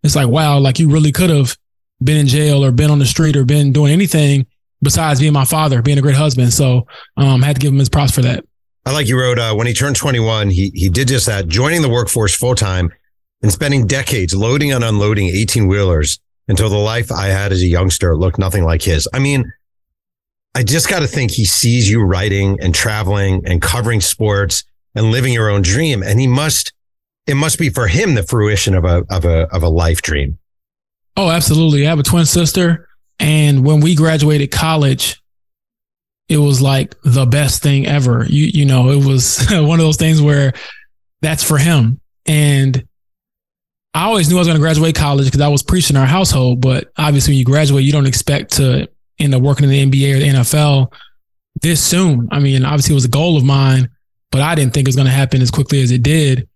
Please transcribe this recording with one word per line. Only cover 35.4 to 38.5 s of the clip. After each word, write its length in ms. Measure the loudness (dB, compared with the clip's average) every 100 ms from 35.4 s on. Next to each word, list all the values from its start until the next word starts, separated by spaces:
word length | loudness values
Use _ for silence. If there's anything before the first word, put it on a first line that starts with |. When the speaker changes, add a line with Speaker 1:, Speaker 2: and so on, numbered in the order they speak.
| _ _ _ _ _ _ _ _ _
Speaker 1:
it 100 | 0
was, 220 | 2 2
like, 340 | 0 0 -4 -4
the 200 | 0 2 2
best 360 | 0 0 -2
thing 240 | 0 0 0
ever. 400 | 0 0 0 0
You, 220 | 0 0